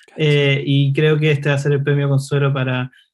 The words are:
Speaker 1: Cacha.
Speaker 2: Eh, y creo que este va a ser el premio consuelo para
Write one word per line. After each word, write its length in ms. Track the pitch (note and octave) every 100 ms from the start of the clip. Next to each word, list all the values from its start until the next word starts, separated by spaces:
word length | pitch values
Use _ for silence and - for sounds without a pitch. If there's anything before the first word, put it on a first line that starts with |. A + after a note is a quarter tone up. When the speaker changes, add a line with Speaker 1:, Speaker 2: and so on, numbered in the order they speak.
| -
Speaker 1:
Cacha. 80 | -
Speaker 2:
Eh, 460 | D3+ D3 C#3+ C#3 C#3+
y 280 | C#3 C#3
creo 260 | C#3 D#3 D#3
que 100 | D#3
este 180 | C#3+ D3
va 60 | C#3
a 40 |
ser 140 | D3
el 100 | C#3
premio 260 | C#3+ C#3+ C#3+
consuelo 420 | C3+ - C#3+ C#3
para 400 | C3+ B2+ B2+ B2+ - _